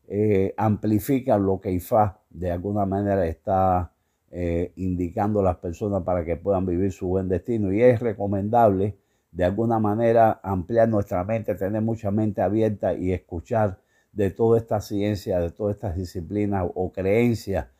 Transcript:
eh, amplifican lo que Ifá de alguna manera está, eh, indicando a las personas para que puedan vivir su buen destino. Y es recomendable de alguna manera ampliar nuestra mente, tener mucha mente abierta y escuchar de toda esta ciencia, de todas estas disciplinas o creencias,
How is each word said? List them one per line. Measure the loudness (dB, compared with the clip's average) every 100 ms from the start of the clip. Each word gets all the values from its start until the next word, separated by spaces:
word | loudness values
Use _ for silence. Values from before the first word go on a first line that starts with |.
| -8
eh, | -2 2 2 0 0
amplifican | 0 0 0 0 0 -2 2 2 2
lo | 0
que | -2
Ifá | -4 0 2 2 -2 _
de | -8 -4
alguna | -4 -4 -2 -2
manera | 0 0 0 0
está, | -4 -2 2 2 2 -2 _ _ _ _
eh, | -6 -2 -2 -4 -4
indicando | -4 -2 -2 -2 0 2
a |
las | 0 0
personas | -6 -6 -4 -2
para | -2 -2 -2
que | -4
puedan | -2 0 0
vivir | 0 -2
su | -2 -2
buen | -2 0
destino. | -2 -2 -2 0
Y | 4
es | 6 6
recomendable | 0 -4 -4 -2 0 4 6 4 0 -4 _ _ _
de | -2 0
alguna | 0 0 0
manera | 0 2 4 6 4 2
ampliar | -2 -4 0 2 4
nuestra | 2 0 -2
mente, | -2 -4 -4 -4
tener | -2 0
mucha | -2 -2 -2
mente | 0 0 0
abierta | 0 2 2 0 -2
y | -2 -2
escuchar | -2 -4 -10 -4 0 0 -2 _ _ _
de | -2 -2
toda | 2 2 2
esta | 2 -4
ciencia, | -4 -2 -2 -2 -2 -2
de | -2
todas | -2 -4 -4
estas | -6 -6
disciplinas | -8 -8 -6 -2 -2 -2 -2 -4
o | -6
creencias, | -2 0 2 2 0 -4 -6 -6